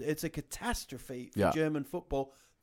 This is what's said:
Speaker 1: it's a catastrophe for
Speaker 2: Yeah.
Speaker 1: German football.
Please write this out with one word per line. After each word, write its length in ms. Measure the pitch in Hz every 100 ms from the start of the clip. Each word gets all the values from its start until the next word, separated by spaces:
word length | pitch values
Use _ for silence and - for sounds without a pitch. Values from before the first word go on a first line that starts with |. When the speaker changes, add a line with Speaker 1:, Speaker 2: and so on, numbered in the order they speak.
| 135
Speaker 1:
it's 140 | 151
a 60 | 165
catastrophe 1000 | 151 - - 226 - - 127 - 127 123
for 80 | -
Speaker 2:
Yeah. 120 | 190
Speaker 1:
German 320 | 156 156 151
football. 500 | 139 175 - 139 135 - _ _